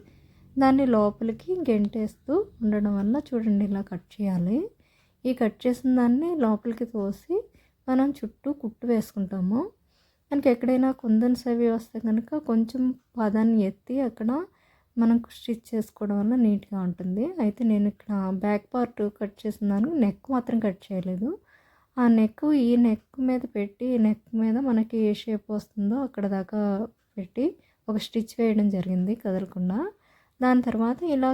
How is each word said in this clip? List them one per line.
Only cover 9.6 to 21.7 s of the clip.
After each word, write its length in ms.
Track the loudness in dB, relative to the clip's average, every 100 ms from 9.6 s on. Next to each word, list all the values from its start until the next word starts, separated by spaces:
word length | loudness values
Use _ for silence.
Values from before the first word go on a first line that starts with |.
| -2 -8 _ _ _ _ _
మనకి 180 | 0 2
ఎక్కడైనా 400 | 2 2 2 2
కుందన్స్ 500 | 0 2 2 4 0 0
అవి 200 | 0 2
వస్తే 300 | 0 -4 -6
కనుక 380 | -2 -2 -2 -6
కొంచెం 420 | -2 0 0 -2 -2 -4 _
పాదాన్ని 440 | -4 0 2 2 2
ఎత్తి 340 | 0 -4 -6 -2
అక్కడ 280 | -2 -2 -2 -2 -4 _ _ _ _ 0
మనం 200 | 4 2 0
స్టిచ్ 360 | -10 -8 -8 -6
చేసుకోవడం 500 | -6 -6 _ -4 0
వల్ల 160 | 0 2
నీట్‌గా 440 | 2 2 -2 -4
ఉంటుంది. 460 | -4 -4 -4 -2 -4 -2
అయితే 220 | -2 0
నేను 240 | 0 2 0
ఇక్కడ 240 | -2 -6 -4 -2 -2
బ్యాక్ 300 | -2 -2 -2
పార్ట్ 340 | -4 -4 -2 -6
కట్ 220 | -4 -10 -8
చేసిన 300 | -8 -4 -2
దానికి 280 | 0 0 2
నెక్ 260 | 0 -2 -4
మాత్రం 280 | -4 -2 0
కట్ 220 | -2 -4
చేయలేదు. 480 | -8 -6 -4 -4 -4 -6 _ _ _